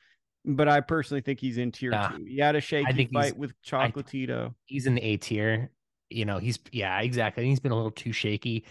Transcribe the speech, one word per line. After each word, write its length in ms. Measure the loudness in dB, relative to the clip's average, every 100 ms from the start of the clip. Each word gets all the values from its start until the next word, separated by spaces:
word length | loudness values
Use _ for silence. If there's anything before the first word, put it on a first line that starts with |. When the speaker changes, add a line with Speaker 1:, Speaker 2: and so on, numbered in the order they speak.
| _ _ _ _ -2
Speaker 1:
but 220 | 4 6
I 120 | 6
personally 400 | 4 -2 0 -4
think 180 | -2 -2
he's 180 | -2 -2
in 140 | -2
tier 180 | -4 -2
Speaker 2:
Nah, 180 | 0 0
Speaker 1:
two. 140 | -4
He 140 | -8 2
had 180 | 4 2
a 40 |
Speaker 2:
I 20 |
Speaker 1:
shaky 320 | 0 0 2
Speaker 2:
think 160 | 2 2
he's, 40 | 2
Speaker 1:
fight 200 | 0 -2
with 200 | -8 -10 -4 0
Speaker 2:
I 100 | 0
th-, 160 | -2 -8
Speaker 1:
Chocolatito. 480 | -6 -4 -4 -6 -10 _
Speaker 2:
he's 200 | -2 2
in 80 |
the 80 | 2
A 160 | 2 -2
tier. 540 | -2 0 2 0 -2 _ _ _ _
You 140 | -4 -2
know, 120 | -2
he's, 220 | -2 -4 -6
yeah, 300 | -4 -2 0
exactly. 440 | 0 0 0 0 0
He's 120 | 2
been 120 | 2
a 40 | 0
little 140 | -2
too 220 | -4 -6
shaky. 520 | -2 -2 -2 -2 -4 -6